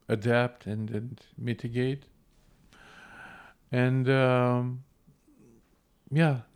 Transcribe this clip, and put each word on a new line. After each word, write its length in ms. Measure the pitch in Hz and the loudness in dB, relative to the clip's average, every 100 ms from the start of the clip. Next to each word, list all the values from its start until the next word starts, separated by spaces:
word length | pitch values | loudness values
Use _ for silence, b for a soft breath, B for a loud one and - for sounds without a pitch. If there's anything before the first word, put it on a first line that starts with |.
| - | -4
adapt 560 | 113 110 120 123 - | -2 2 2 0 -4
and, 260 | 95 107 110 | -8 -6 -6
and 300 | 107 117 113 - - | -6 -8 -14 -18 -10
mitigate. 680 | 120 117 120 117 131 139 - _ _ _ _ _ B B B B B B B B B B _ | -6 -6 -4 -2 -2 -4 -10 _ _ _ _ _ B B B B B B B B B B _
And, 360 | 127 127 131 127 | 0 2 2 2
um, 760 | 135 131 127 123 123 123 127 - _ _ _ _ _ 123 117 _ _ _ _ - | 4 4 4 2 2 -2 -6 -14 _ _ _ _ _ -20 -20 _ _ _ _ -4
yeah, 300 | 143 165 131 - | 2 2 2 -4